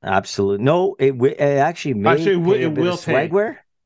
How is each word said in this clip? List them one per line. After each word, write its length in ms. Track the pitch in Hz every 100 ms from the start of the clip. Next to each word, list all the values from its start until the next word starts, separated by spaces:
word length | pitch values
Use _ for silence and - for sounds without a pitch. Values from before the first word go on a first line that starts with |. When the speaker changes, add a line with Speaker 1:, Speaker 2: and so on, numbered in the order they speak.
Speaker 1:
Absolute-, 560 | 98 95 98 - 98 101
no, 340 | 123 170 190 -
it 120 | 135
w-, 200 | 131 131
it 60 | -
actually 540 | 143 139 147 170 156
may 160 | 110 101
Speaker 2:
Actually, 200 | 156 165
it 60 | 185
w-, 180 | 170 202
Speaker 1:
pay 60 |
a 40 | 170
Speaker 2:
it 60 |
Speaker 1:
bit 80 | 151
Speaker 2:
will 120 | 170 170
Speaker 1:
of 100 | -
Speaker 2:
pay. 240 | 156 160
Speaker 1:
swagware. 280 | 180 214 302 _ _